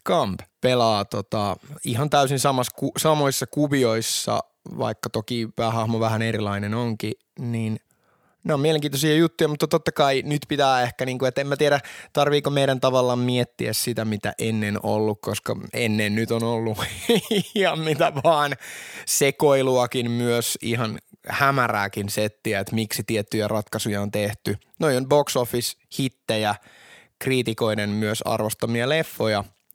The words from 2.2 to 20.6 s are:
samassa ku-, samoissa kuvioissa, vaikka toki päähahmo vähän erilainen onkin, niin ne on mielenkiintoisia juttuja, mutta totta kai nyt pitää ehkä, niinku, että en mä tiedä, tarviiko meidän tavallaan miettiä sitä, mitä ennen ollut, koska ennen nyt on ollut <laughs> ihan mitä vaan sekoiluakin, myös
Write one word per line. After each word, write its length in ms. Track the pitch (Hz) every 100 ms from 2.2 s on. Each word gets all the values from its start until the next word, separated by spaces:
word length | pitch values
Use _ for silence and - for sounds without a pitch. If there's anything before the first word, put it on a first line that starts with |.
| 135 135
samassa 340 | 143 131 123 -
ku-, 160 | 135 -
samoissa 480 | 156 151 139 - 127
kuvioissa, 960 | 151 147 139 117 113 107 - - 113 - _ - -
vaikka 320 | 113 110 120
toki 380 | 113 - 120 110 -
päähahmo 440 | 113 117 113 113
vähän 220 | 113 113
erilainen 520 | 113 107 104 101 104
onkin, 380 | 117 117 107 107 - _ -
niin 420 | 123 113 110 110 _ _ _ _ _ _
ne 100 | -
on 60 | 143
mielenkiintoisia 560 | 151 156 147 139 156 156
juttuja, 320 | 165 - 156
mutta 180 | 147 156
totta 260 | 165 -
kai 300 | - 139 135 147
nyt 160 | 147 -
pitää 340 | 143 135 127
ehkä, 240 | 123 - 131
niinku, 180 | 127
että 160 | 131 139
en 60 | 139
mä 100 | 139
tiedä, 240 | 147 139 - - -
tarviiko 380 | 147 143 147 143
meidän 300 | 143 135 131
tavallaan 380 | 135 127 123 123
miettiä 540 | 123 123 120 - 117
sitä, 320 | 110 123 117
mitä 280 | 110 104 107 -
ennen 400 | 113 110 104 104
ollut, 360 | 107 107 107 104
koska 360 | - 104 117 - -
ennen 420 | - 113 107 104
nyt 160 | 107 113
on 120 | 113
ollut 360 | 117 113 113 101 - - - 220
<laughs> 360 | - 208 -
ihan 240 | 208 180 160
mitä 340 | 160 147 160 143
vaan 320 | 165 151 143 139 - - - - -
sekoiluakin, 1040 | - 139 - 151 135 131 127 120 131 117
myös 480 | 120 120 120 - -